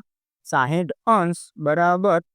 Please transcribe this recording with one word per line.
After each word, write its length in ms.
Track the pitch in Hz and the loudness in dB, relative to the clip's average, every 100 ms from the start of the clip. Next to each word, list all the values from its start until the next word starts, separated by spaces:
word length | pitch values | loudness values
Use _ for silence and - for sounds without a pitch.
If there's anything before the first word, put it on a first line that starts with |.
| - _ _ _ - | -6 _ _ _ -4
સાહીઠ 480 | 151 127 165 165 - - | -2 0 -2 -4 -4 0
અંશ 340 | 220 170 175 - - | 0 0 -4 -12 -6
બરાબર 640 | 147 156 175 180 202 170 - | -2 0 0 2 2 0 -2